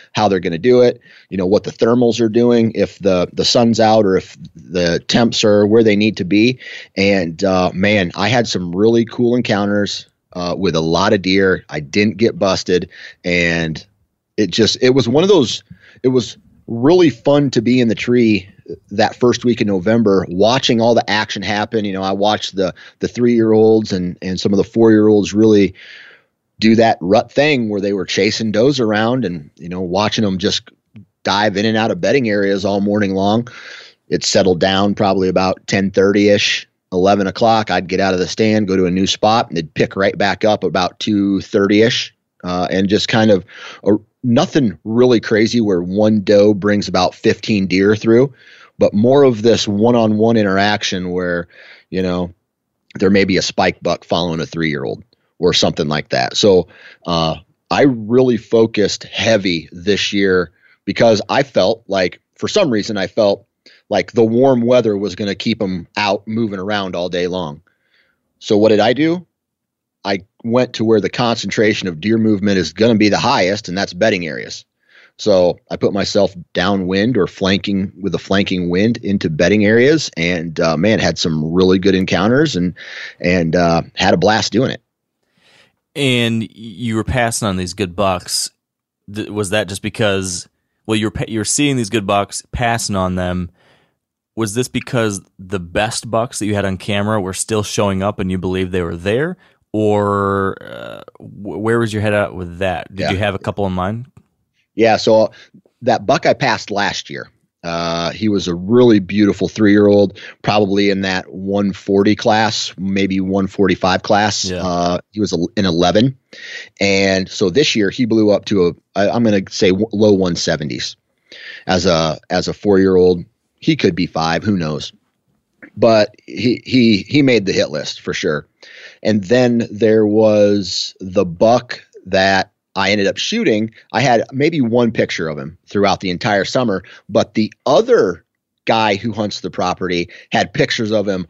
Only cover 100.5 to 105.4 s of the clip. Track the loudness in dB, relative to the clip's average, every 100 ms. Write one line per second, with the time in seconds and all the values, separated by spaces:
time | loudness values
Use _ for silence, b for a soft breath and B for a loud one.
100.5 | -6 -14 -16 -14 -16 -20 -20 -20 -16 -12
101.5 | -6 0 0 0 -2 0 0 -2 -6 -10
102.5 | -6 -4 -4 -8 -6 -4 -2 -2 -4 -6
103.5 | -4 -4 -2 -4 -6 -12 _ _ _ _
104.5 | _ _ 0 2 2 4 4 2 B